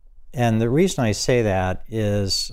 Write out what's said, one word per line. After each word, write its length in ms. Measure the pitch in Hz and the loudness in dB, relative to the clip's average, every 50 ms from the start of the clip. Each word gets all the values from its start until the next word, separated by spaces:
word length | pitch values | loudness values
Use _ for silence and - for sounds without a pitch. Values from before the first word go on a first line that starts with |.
| - - - - - - | -20 -20 -20 -20 -18 -10
And 280 | - 127 120 117 110 110 | -4 0 0 2 2 2
the 80 | 117 117 | 2 2
reason 340 | 131 156 196 180 - - 123 | 2 2 2 2 0 0 0
I 80 | 107 | 0
say 300 | 101 - - - 127 120 | 0 0 0 2 2 2
that 420 | 110 104 92 92 92 92 90 - - - | 2 2 0 0 0 -2 -2 -4 -8 -6
is, 640 | 113 110 107 104 104 104 101 95 - - - - | -4 -2 0 0 0 0 0 0 0 0 -2 -4